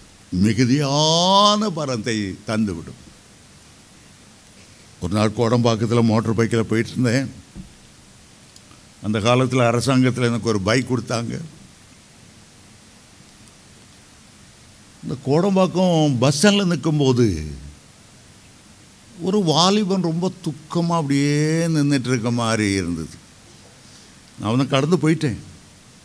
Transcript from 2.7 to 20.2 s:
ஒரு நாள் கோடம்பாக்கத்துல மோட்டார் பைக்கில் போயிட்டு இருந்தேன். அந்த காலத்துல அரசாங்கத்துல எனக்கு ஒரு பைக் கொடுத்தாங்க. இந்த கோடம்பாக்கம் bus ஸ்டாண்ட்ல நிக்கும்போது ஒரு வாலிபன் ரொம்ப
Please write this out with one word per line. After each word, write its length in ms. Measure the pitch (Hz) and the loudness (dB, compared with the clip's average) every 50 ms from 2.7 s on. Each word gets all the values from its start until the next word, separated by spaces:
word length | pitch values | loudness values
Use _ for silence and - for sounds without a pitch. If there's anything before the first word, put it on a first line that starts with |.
| 90 82 80 - - - - - - - - - - - - - - - - - - - - - - - - - - - - - - - - - - - - - - - - - - - | -4 -6 -10 -14 -18 -20 -20 -20 -20 -20 -20 -20 -20 -20 -20 -20 -20 -20 -20 -20 -20 -20 -20 -20 -20 -20 -20 -20 -20 -20 -20 -20 -20 -20 -20 -20 -20 -20 -20 -20 -20 -20 -20 -20 -14 -10
ஒரு 140 | - 87 90 | -8 -4 -2
நாள் 180 | 107 107 110 107 | 0 0 0 0
கோடம்பாக்கத்துல 680 | 110 120 113 120 120 117 117 113 107 113 107 117 120 113 | 0 0 2 2 2 2 2 2 0 0 0 2 2 2
மோட்டார் 320 | 113 107 110 104 110 113 | 2 2 2 0 0 0
பைக்கில் 300 | 98 113 110 117 113 107 | 0 0 0 0 -2 0
போயிட்டு 260 | 87 107 110 113 - | 0 0 -2 -2 -2
இருந்தேன். 400 | - 123 127 120 110 135 135 131 - - - - - - - - - - - - - - - - - - - - - - - - - - - - - - - - - - - | -2 -2 0 0 0 0 -2 -4 -8 -14 -20 -20 -20 -20 -20 -20 -20 -20 -20 -20 -20 -20 -20 -20 -20 -20 -20 -20 -20 -20 -20 -20 -20 -20 -20 -20 -20 -20 -20 -20 -20 -10 -6
அந்த 160 | 101 107 113 | -4 -4 0
காலத்துல 520 | 95 117 123 123 131 127 127 131 123 117 117 | 2 2 2 2 2 2 2 2 2 2 2
அரசாங்கத்துல 520 | 120 117 131 135 127 127 127 123 123 123 | 0 0 0 2 2 2 2 2 0 0
எனக்கு 240 | 120 117 117 98 113 | 0 0 -2 -2 -2
ஒரு 120 | 110 104 | -2 0
பைக் 320 | 92 101 113 135 123 117 127 | 0 0 0 0 0 -2 -4
கொடுத்தாங்க. 480 | 120 - - 123 113 117 113 123 - - - - - - - - - - - - - - - - - - - - - - - - - - - - - - - - - - - - - - - - - - - - - - - - - - - - - - - - - - - - - - - - - - - - - - - - - - | -4 -4 -4 -6 -6 -4 -6 -8 -10 -10 -14 -18 -20 -20 -20 -20 -20 -20 -20 -20 -20 -20 -20 -20 -20 -20 -20 -20 -20 -20 -20 -20 -20 -20 -20 -20 -20 -20 -20 -20 -20 -20 -20 -20 -20 -20 -20 -20 -20 -20 -20 -20 -20 -20 -20 -20 -20 -20 -20 -20 -20 -20 -20 -20 -20 -20 -20 -20 -20 -20 -20 -20 -20 -20 -20 -20 -20 -20 -20 -20 -16 -12
இந்த 120 | - 131 123 - | -12 -12 -8 -4
கோடம்பாக்கம் 920 | 127 139 160 180 202 190 190 185 175 135 175 185 185 170 160 156 147 135 117 | 0 0 0 2 2 2 2 2 2 2 0 0 2 2 2 2 2 2 2
bus 280 | 123 139 147 - - | 2 0 2 4 4
ஸ்டாண்ட்ல 40 | 208 | 4
நிக்கும்போது 960 | 202 202 202 180 170 143 123 165 156 147 143 131 127 123 123 107 90 78 78 76 73 65 69 73 73 - - - - - - - - - - - - - - - - - - - - - - - - - - - - - | 4 4 2 0 -2 -2 -2 -2 0 2 2 2 4 4 2 2 2 -2 -6 -8 -12 -14 -16 -20 -20 -20 -20 -20 -20 -20 -20 -20 -20 -20 -20 -20 -20 -20 -20 -20 -20 -20 -20 -20 -20 -20 -20 -20 -20 -20 -20 -20 -16 -8
ஒரு 220 | 170 180 190 214 196 | -4 -2 0 0 2
வாலிபன் 600 | 160 156 156 170 185 202 208 220 180 196 190 170 | 2 4 4 4 4 4 2 0 0 0 -2 -2
ரொம்ப 300 | 170 160 170 | -2 -2 -2